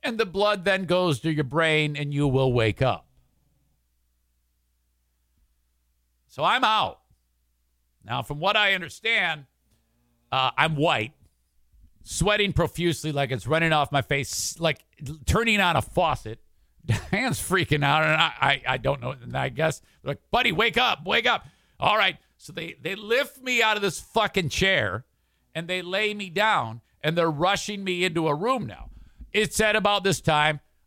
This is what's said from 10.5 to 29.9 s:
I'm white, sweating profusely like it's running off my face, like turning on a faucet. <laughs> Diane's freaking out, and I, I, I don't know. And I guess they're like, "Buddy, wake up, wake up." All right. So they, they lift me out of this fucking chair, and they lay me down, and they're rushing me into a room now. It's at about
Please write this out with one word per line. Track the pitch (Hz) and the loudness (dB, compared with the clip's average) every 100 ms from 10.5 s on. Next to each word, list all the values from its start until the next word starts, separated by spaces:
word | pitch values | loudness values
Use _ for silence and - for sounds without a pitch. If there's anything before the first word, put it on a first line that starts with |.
| 123 | 2
I'm | 156 151 | 0 2
white, | 160 139 110 _ _ _ _ _ _ _ - _ | 0 0 -4 _ _ _ _ _ _ _ -20 _
sweating | - - 185 208 202 | -12 -2 0 2 2
profusely | 185 165 - 170 160 151 | 0 -2 0 -2 -2 -4
like | 143 139 | -2 -2
it's | 131 113 | -4 0
running | 156 165 | 0 2
off | 156 143 | 2 2
my | 143 | -2
face, | 127 143 131 - - - | -2 -4 -4 -6 -6 -2
like | 165 151 _ _ 143 156 - | -4 -4 _ _ -14 -12 0
turning | - 233 208 | 2 4 2
on | 185 156 | 2 2
a | |
faucet. | - - 170 147 110 113 _ _ | 0 0 0 0 -6 -14 _ _
<laughs> | _ _ | _ _
Diane's | - 107 - 196 254 180 | -2 -2 -2 -2 -2 -4
freaking | - 180 170 151 | -2 0 2 2
out, | 143 151 | 2 2
and | 156 | 2
I, | 156 160 - | 2 0 2
I, | 135 139 131 | 2 2 0
I | 127 | -2
don't | 123 143 | 0 -2
know. | 123 | -4
And | 127 120 127 | -12 -8 -4
I | 135 | -4
guess | 123 160 - _ _ | -2 -2 -2 _ _
they're | - | -10
like, | 143 _ | -10 _
"Buddy, | 233 247 | 0 0
wake | 170 226 208 | 2 0 2
up, | 247 - 151 | 0 0 -2
wake | 226 240 | 0 2
up." | 220 - _ _ _ | -2 -4 _ _ _
All | - 208 | 0 2
right. | 190 151 _ _ | 0 -2 _ _
So | - | -16
they, | 160 165 - | -12 -12 -10
they | 165 | -10
lift | 196 214 240 285 - | -8 -2 -2 -2 -8
me | 254 240 | -4 2
out | 226 208 | 2 2
of | |
this | 202 - | -2 -4
fucking | - - 208 - 165 | -4 -2 0 0 -2
chair, | - 190 185 107 98 - _ _ _ _ 160 | 0 2 2 0 -4 -10 _ _ _ _ -12
and | 170 | -8
they | 185 | -8
lay | 175 190 214 | -4 -2 -2
me | 208 196 | -4 -8
down, | 165 214 190 117 117 _ _ | -2 0 0 -2 -8 _ _
and | 151 165 | -4 0
they're | 165 | 0
rushing | 151 175 196 - 208 | 2 0 0 -2 -8
me | 196 180 | -4 -2
into | 185 165 160 | 0 0 0
a | |
room | 147 214 262 | 0 0 -2
now. | 139 78 58 - - _ - | -4 -10 -16 -18 -20 _ -4
It's | 202 208 - | 0 0 2
at | 214 | 2
about | 208 202 | 2 2